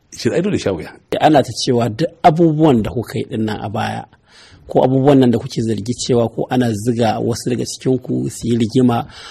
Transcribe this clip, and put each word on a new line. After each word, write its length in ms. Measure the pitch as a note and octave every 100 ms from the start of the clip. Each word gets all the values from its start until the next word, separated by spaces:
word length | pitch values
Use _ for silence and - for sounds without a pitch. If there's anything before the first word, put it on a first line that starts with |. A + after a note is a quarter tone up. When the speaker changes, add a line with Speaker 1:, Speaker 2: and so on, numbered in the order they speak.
| _ -
Speaker 1:
Shi 140 | A2+
ai 100 | G#2+
dole 180 | G3 F3
sha 120 | G#2+
wuya. 200 | F2 D#2 - _ -
Speaker 2:
Ana 220 | C#3+ D3
ta 80 | A2+
cewa 360 | A2 - A#2+ A#2
duk 200 | A2 D#3+ -
abubuwan 600 | F3+ D#3 E3+ D3+ D#3+ A#2+
da 80 | G#2
kuka 280 | A#2 G#2+ A#2
yi 60 |
ɗin 200 | G#2+ A#2
nan 140 | A2 G#2+
a 80 | G#2+
baya, 360 | G#2+ - A2 - _ _ - - - -
ko 160 | C#3+
abubuwan 340 | C3+ C3+ C3 C3+
nan 120 | B2+
da 60 | A#2
kuke 200 | C3+ -
zargi 320 | A2+ G#2 G2+
cewa 360 | A#2+ - B2 A2+
ko 160 | - -
ana 220 | B2+ B2
ziga 460 | G#2 A2+ A#2 A2 A2+
wasu 320 | A#2 A#2 -
daga 140 | A#2+ B2
cikin 320 | - C3+ B2+
ku 320 | - B2+ C3
su 160 | - A#2
yi 100 | A#2
rigima, 520 | A2+ B2+ B2+ A#2 - - -